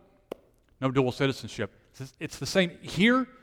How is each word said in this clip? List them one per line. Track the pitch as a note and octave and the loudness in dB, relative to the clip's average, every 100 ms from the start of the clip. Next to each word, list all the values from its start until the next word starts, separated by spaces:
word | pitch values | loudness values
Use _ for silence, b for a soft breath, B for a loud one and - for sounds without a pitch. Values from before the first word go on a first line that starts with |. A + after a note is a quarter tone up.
| _ _ - - _ _ _ - | _ _ -16 -16 _ _ _ -6
no | C3 | -2
dual | C3 B2+ | 2 0
citizenship." | A#2 C#3 B2 A2 - G#2 _ _ - | 0 -2 -2 -8 -8 -8 _ _ -18
It's, | C3+ - | -18 -12
it's | D#3 - | -14 -10
the | C#3 | -2
same | F#3+ F3 - | 0 0 -2
here, | C3 - A3+ B3+ B3 - | -8 2 4 4 0 -8